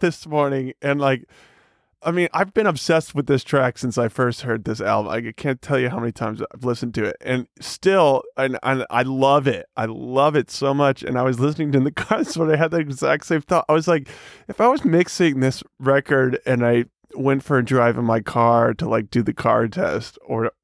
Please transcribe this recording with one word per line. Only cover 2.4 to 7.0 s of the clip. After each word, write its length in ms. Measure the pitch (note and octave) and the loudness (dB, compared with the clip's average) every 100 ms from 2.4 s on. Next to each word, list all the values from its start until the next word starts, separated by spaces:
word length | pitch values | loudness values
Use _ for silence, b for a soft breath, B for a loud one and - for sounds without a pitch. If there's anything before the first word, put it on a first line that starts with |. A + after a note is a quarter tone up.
| G3 | -2
been 140 | A3 G#3 | 0 0
obsessed 480 | D3 - D#3+ - | -2 0 0 0
with 120 | C#3+ C#3 | -4 0
this 180 | C3+ | 0
track 340 | - C#3 B2+ - | 2 0 0 -2
since 180 | B2+ B2 | -4 -2
I 120 | A#2 | -2
first 320 | - B2 A#2 | 0 -2 -2
heard 220 | B2+ A2 | -4 -4
this 160 | A2 A2+ | -4 -4
album. 320 | G2 G#2+ G2+ | -2 -2 -2
I 180 | A#2 A#2 | -6 -8
can't 320 | - D3 B2+ | -6 -4 -4
tell 160 | - C3+ | -2 -2
you 100 | B2 | -2
how 100 | C3 | -4
many 100 | A#2 | -6
times 320 | - A2 A2+ - | -6 -8 -8 -12
I've 120 | - | -8
listened 300 | B2 A#2 A#2+ | -6 -4 -6
to 100 | A2+ | -4